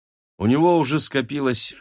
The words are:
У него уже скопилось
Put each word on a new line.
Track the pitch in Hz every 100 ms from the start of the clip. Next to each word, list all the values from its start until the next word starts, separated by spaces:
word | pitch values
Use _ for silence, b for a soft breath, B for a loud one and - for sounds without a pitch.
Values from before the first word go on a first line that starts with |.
| _ _ _ -
У | 104
него | 139 170 170
уже | 131 151
скопилось | - 135 131 143 135 120 - -